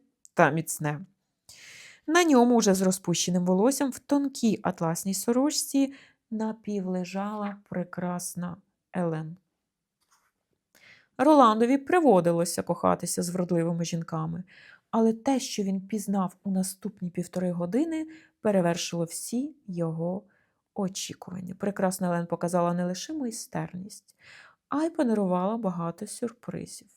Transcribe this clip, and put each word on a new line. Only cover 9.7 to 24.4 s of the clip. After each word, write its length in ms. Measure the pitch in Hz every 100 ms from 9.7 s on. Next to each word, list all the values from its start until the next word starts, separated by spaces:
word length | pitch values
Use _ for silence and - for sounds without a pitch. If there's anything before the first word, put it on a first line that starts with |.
| _ _ _ _ _ _ _ _ _ _ _ - - _ -
Роландові 600 | 269 302 233 220 233 277
приводилося 840 | 277 359 294 185 170 170 175 -
кохатися 600 | 185 175 185 175 175 -
з 80 | 175
вродливими 540 | 180 175 175 165 170
жінками, 600 | 165 170 165 165 160 170 185 - - - _
але 220 | 226 226
те, 280 | 226 247 262
що 220 | - -
він 180 | 196 190
пізнав 560 | 190 214 196 196 180 -
у 60 | 202
наступні 600 | 190 185 - 202 - 175
півтори 420 | 185 175 180 180
години, 540 | 170 175 226 330 320 320 - _ _
перевершило 640 | 214 196 170 170 - 170
всі 500 | 165 - - 240 294 - 202
його 560 | 170 165 160 170 190 - _ _ _ _
очікування. 800 | - 185 196 - - - 185 180
Прекрасна 520 | 185 202 196 185 185 180
Елен 200 | 175 170
показала 480 | 170 170 180 175
не 100 | 175
лише 280 | 180 185 -
майстерність, 1040 | 311 240 226 - 165 160 180 196 - _ _ - -